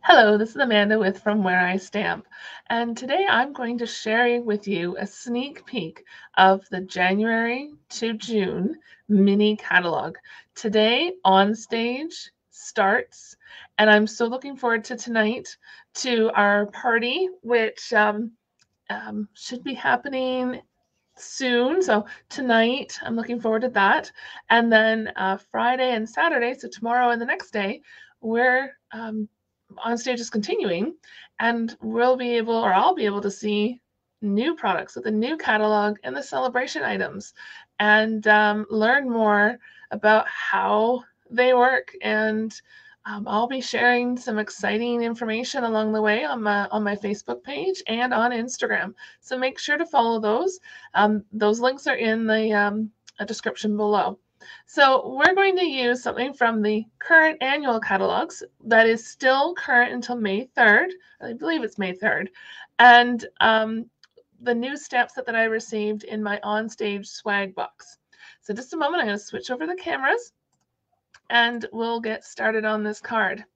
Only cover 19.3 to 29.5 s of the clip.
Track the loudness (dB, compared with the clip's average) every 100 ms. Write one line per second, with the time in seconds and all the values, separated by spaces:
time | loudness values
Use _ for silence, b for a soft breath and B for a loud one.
19.3 | -12 -14 -12 -10 -6 0 0 -2 -4 -2
20.3 | -2 -4 -8 _ _ _ _ _ _ -16
21.3 | -6 0 2 2 2 2 2 0 B B
22.3 | -8 2 4 4 0 -6 -12 -6 -6 -4
23.3 | -4 -2 0 0 2 2 2 -2 B B
24.3 | B _ 2 6 4 4 0 -4 -4 -2
25.3 | -2 _ -2 0 0 0 -2 -4 -2 0
26.3 | 0 -2 -4 -12 -8 -2 2 2 0 -2
27.3 | -4 -4 -4 -4 -6 B B B B -4
28.3 | 2 2 2 -2 -12 _ -14 -10 -8 -10
29.3 | _ _